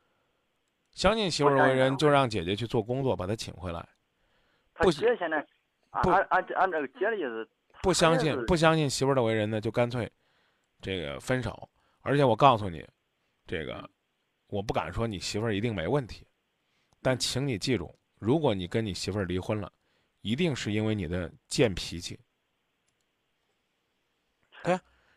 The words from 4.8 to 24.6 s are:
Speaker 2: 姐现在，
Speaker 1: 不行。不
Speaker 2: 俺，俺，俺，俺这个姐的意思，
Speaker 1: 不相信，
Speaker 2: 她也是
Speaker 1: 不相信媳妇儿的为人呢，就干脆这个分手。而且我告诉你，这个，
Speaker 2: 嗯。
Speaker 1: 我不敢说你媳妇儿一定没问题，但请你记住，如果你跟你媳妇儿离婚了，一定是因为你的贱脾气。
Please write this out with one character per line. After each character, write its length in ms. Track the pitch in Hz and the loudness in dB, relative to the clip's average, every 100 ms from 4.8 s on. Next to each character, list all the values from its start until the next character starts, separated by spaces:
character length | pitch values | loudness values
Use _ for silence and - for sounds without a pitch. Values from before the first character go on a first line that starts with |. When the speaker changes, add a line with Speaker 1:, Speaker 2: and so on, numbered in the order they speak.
| 185 | 2
Speaker 2:
姐 240 | 147 214 233 | 2 0 0
现 140 | 170 | -2
在， 100 | 156 - _ _ _ _ | -4 -6 _ _ _ _
Speaker 1:
不 120 | 101 | -2
行。 0 | |
不 60 | 156 | 2
Speaker 2:
俺， 120 | 180 | 2
俺， 200 | 185 180 | 2 0
俺， 140 | 175 165 | 0 0
俺 140 | 185 | 0
这 100 | 165 | 0
个 60 | 135 - | -4 -4
姐 100 | 196 | -2
的 80 | 220 | -2
意 40 | |
思， 280 | 143 113 110 _ _ - | -4 -6 -10 _ _ -4
Speaker 1:
不 120 | 190 | 0
相 260 | 165 165 165 | 4 4 4
信， 120 | 151 | 2
Speaker 2:
她 40 | 131 | 0
也 40 | |
是 60 | 113 | 0
Speaker 1:
不 100 | 175 | 4
相 200 | 160 160 | 4 4
信 120 | 143 | 2
媳 180 | - 135 | 0 0
妇 60 | |
儿 40 | 135 | 2
的 80 | |
为 100 | 113 | 2
人 160 | 110 104 | 0 0
呢， 120 | 110 | -2
就 100 | 110 | -2
干 180 | 123 120 | 0 0
脆 220 | 123 107 _ _ _ _ _ _ _ | -2 -6 _ _ _ _ _ _ _
这 200 | - 95 | -6 -6
个 160 | 73 67 | -6 -8
分 220 | - 127 | -4 -4
手。 280 | - - - _ _ _ | -4 -10 -16 _ _ _
而 160 | - 143 | -2 4
且 80 | 135 | 4
我 100 | 110 | 6
告 220 | 139 113 | 6 6
诉 100 | 104 | 0
你， 180 | 78 - _ _ _ _ _ - | -8 -14 _ _ _ _ _ -8
这 160 | 85 | -6
个， 120 | 69 57 | -6 -10
Speaker 2:
嗯。 140 | - _ _ _ _ _ - | -14 _ _ _ _ _ -10
Speaker 1:
我 140 | 101 | -6
不 120 | 101 | -4
敢 180 | - 80 | -4 -4
说 160 | 98 117 | -4 -6
你 100 | 95 | -6
媳 220 | - 101 | -6 -4
妇 60 | 113 | -2
儿 100 | 98 | -2
一 60 | |
定 120 | 120 | -2
没 140 | 104 80 | -2 -2
问 180 | 143 113 | -2 -4
题， 220 | - - _ _ _ _ _ _ _ | -12 -20 _ _ _ _ _ _ _
但 160 | 131 127 | -2 -2
请 300 | - 123 143 | -2 -2 -2
你 100 | 104 | -2
记 200 | 135 113 | 0 -2
住， 200 | 82 - _ - | -2 -16 _ -6
如 180 | 98 156 | 0 2
果 160 | 143 | 2
你 140 | 98 87 | 0 -2
跟 180 | 117 110 | -4 -4
你 80 | |
媳 160 | 87 - | -6 -4
妇 100 | 101 | -4
儿 40 | |
离 160 | 90 92 | -2 -4
婚 220 | - 107 | -2 -4
了， 100 | 95 _ _ _ _ _ | -6 _ _ _ _ _
一 160 | 98 123 | -4 0
定 180 | 175 | 0
是 200 | 123 - | -2 -2
因 100 | 104 | -2
为 100 | 110 | 0
你 140 | 107 80 | -2 -4
的 240 | 90 85 - - | -4 -6 -12 -4
贱 260 | - 123 | 2 2
脾 280 | 87 - 85 | 0 -8 -10
气。 180 | - - _ _ _ _ _ _ _ _ _ _ _ _ _ _ _ _ _ _ _ _ _ _ _ - | -12 -14 _ _ _ _ _ _ _ _ _ _ _ _ _ _ _ _ _ _ _ _ _ _ _ -8